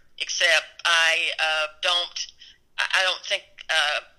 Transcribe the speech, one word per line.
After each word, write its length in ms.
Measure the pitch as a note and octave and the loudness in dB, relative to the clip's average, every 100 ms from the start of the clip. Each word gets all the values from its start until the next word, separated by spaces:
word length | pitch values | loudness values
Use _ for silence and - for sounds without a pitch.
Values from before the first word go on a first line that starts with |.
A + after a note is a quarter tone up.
| - - | -16 -12
except 640 | - - F3 D#3 - - E3+ | -8 0 4 2 0 -4 2
I, 440 | E3 E3 E3 D#3+ - | 4 4 2 -2 -2
uh, 260 | D#3 D#3 D3+ - | -2 0 -4 -4
don't, 360 | F#3 F3 E3+ - - - - _ _ - | -2 -2 -4 -10 -12 -14 -20 _ _ -6
I, 60 | - F3+ | -2 0
I 20 | F#3+ | 0
don't 160 | F3 - | -2 -6
think, 140 | G3 - - - | -6 -8 -14 -2
uh, 300 | D#3 D3 C#3+ - | 0 0 -2 -6